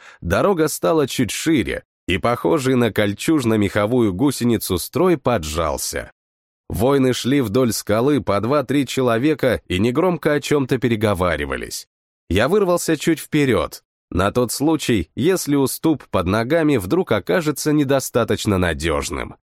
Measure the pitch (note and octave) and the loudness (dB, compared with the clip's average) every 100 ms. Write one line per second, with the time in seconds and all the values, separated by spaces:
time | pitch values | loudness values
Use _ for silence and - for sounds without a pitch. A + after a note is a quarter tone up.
0 | - - E2+ G2 F3+ F3 D3+ - F3 E3 | -20 -10 -2 0 2 2 0 0 0 2
1 | C#3 - A2 - E3 D3 D2 A1 _ _ | 0 -2 -2 -2 0 0 0 -6 _ _
2 | - F#2 A#2 B2 E3 D#3+ C3 B2+ A#2 G#2 | -4 -2 0 0 0 0 2 2 2 2
3 | G#2 G2+ - D#3 A#2 A2 G2+ G#2+ G#2 B2+ | -2 0 0 0 2 2 2 0 0 2
4 | A2 F2+ C#3+ - A#2+ G#2+ - F2+ - B2+ | 2 2 0 0 0 0 -2 -4 -4 0
5 | F#3 D#3+ B2+ A2+ D2+ D#2 D#2+ C2 - C#2 | 2 2 0 -2 -2 -2 -2 -4 -6 -8
6 | A1+ _ _ _ _ _ - E2 B2+ C#3 | -10 _ _ _ _ _ -10 -2 2 4
7 | C3 A#2+ A#2 C#3+ A2+ A#2 B2 - - G#2+ | 2 0 0 0 2 2 2 0 -2 0
8 | C3+ C#3 F2+ G2 A2 D3 B2+ C#3+ B2+ - | 2 0 0 -2 0 -2 0 -2 -2 -2
9 | B2+ A2+ D3+ D3+ C3 G2 - F2+ A#2 C3 | 0 2 0 0 0 -2 -2 0 0 2
10 | F3+ - D#3+ D3 - D3 C3 C3 B2 A2 | 0 0 0 -2 0 0 0 0 0 0
11 | G#2+ F#2 F2+ D2 C#2+ C2 A1+ - - _ | 0 2 0 -2 -4 -6 -8 -12 -14 _
12 | _ _ - F2+ C3 G#3 F#3 F3 - D#3 | _ _ -2 0 2 2 2 0 0 0
13 | F3 D#3 - D3+ C#3 F#2+ C#2 - _ _ | 0 -2 0 0 2 2 -2 -8 _ _
14 | - F2+ G2 B2 A#2+ - D3+ D#3 - A2 | -6 -2 0 0 -2 0 0 0 2 0
15 | D#2+ - D#3 F#3 C#3+ C#3+ C3 - D#3+ C#3 | 0 -2 0 0 0 0 0 0 -2 -2
16 | - F#2+ F2+ A2 A#2+ E3 D3+ B2+ F#2 E3 | -2 -2 0 0 0 0 2 0 0 -2
17 | - G#2 - G3+ D3+ C3+ D#3 D3+ C3+ C3+ | 0 -2 0 0 0 -2 0 0 2 0
18 | - B2 A2 G2+ G#2+ F#2+ F2+ D2 D#2+ D2 | 0 -2 0 0 0 2 0 -2 -2 -2
19 | C#2+ C#2 A1+ - | -4 -8 -10 -14